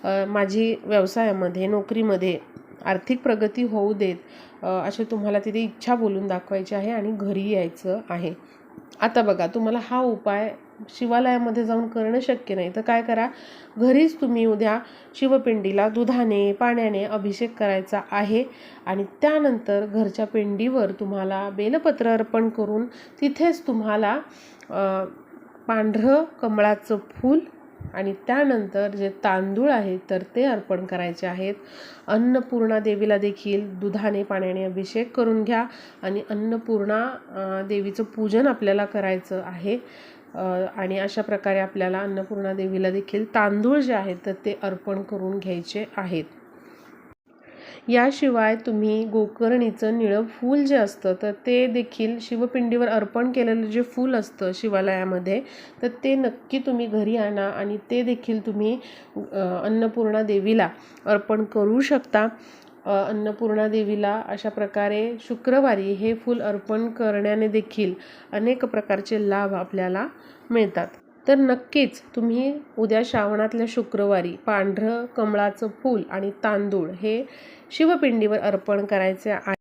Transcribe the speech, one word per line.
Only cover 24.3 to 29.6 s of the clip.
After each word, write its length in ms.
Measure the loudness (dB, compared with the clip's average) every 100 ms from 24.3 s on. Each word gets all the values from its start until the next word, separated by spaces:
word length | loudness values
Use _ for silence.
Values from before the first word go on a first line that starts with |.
| -20 -20 -20 -8
अ, 360 | -2 0 0 -4 -10 -20 -20 -20 -14 -2
पांढरं 560 | 0 2 4 4 4 2 -4
कमळाचं 560 | -2 4 4 2 0 -4
फूल 420 | -4 -2 2 2 2 -18 -20 -16 -12
आणि 200 | -6 -6 -4 -2
त्यानंतर 600 | 2 2 2 0 -2 -2
जे 220 | -2 -4 -2
तांदूळ 480 | 0 2 0 2